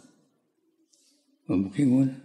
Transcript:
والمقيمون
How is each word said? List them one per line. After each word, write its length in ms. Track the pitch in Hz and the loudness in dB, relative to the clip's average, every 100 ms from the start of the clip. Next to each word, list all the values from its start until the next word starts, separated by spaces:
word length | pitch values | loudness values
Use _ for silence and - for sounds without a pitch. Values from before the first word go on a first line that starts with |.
| - _ _ _ _ _ _ _ _ _ _ _ _ _ - | -20 _ _ _ _ _ _ _ _ _ _ _ _ _ -4
والمقيمون 680 | 92 98 147 139 127 135 - | -2 -2 0 2 2 2 -2